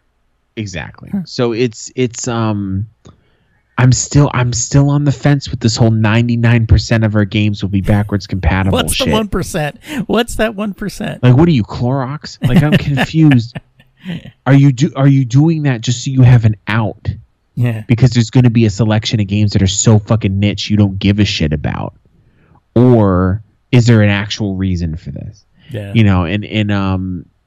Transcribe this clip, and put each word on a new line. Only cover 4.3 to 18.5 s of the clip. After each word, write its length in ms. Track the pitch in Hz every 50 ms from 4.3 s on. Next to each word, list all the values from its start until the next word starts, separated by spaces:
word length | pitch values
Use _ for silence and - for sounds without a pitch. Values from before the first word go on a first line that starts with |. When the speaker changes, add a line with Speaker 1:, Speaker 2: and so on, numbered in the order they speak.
| -
Speaker 1:
I'm 180 | - 123 123 117
still 380 | - - - - 139 139 143
on 140 | 143 143 147
the 80 | 143 131
fence 380 | - - 147 143 139 - -
with 100 | - 117
this 160 | - 117 113
whole 160 | - 117 113 113
ninety-nine 760 | 110 110 107 107 117 120 120 117 117 117 117 120 117 113
percent 380 | 113 - 110 - - 120 113 110
of 100 | 107 101
our 100 | 107 104
games 380 | 95 - 107 107 107 101 - -
will 80 | 95
be 100 | 98 98
backwards 460 | 92 107 107 101 101 101 104 101 -
compatible 500 | - - 95 - - 92 92 95 - -
Speaker 2:
What's 180 | 254 - - -
Speaker 1:
shit. 120 | - 269
Speaker 2:
the 60 | - 226
one 160 | 220 220 202
percent? 500 | - 202 160 - - 175 151 143 - - - - 302 269 185
What's 280 | - 196 214 240 233 -
that 220 | 214 220 220 226
one 180 | 190 214 214 185
percent? 480 | - 208 - - - - - - - -
Speaker 1:
Like, 140 | 127 123
what 100 | 127 165
are 60 | 175 160
you, 100 | 123 98
Clorox? 840 | - - - 120 120 135 139 131 123 143 151 - - - - -
Like, 160 | - - 190 147
I'm 100 | 151 151
Speaker 2:
<laughs> 40 |
Speaker 1:
confused. 800 | 151 - - 143 135 - - - 160 156 151 139 123 113 117 - - - _ _ _ _ _ _ _ - 185 170 - - - - _ -
Are 80 | 131 139
you 180 | 139 139 143 131
do, 200 | 113 139 190 -
are 100 | 135 135
you 180 | 143 139 135 131
doing 380 | 117 117 139 151 165 165 156 147
that 180 | 143 127 113
just 240 | 113 - 120 - -
so 60 | 147
you 120 | 135 131 127
have 220 | 120 127 117 110
an 120 | 110 104 - _
out? 420 | - 104 117 113 98 - _ - - - - - _ _ _ _ _ -
Speaker 2:
Yeah. 300 | - 120 123 113 110 110
Speaker 1:
Because 240 | - 123 110 135 120
there's 200 | 110 120 113 107
gonna 200 | - 131 123 123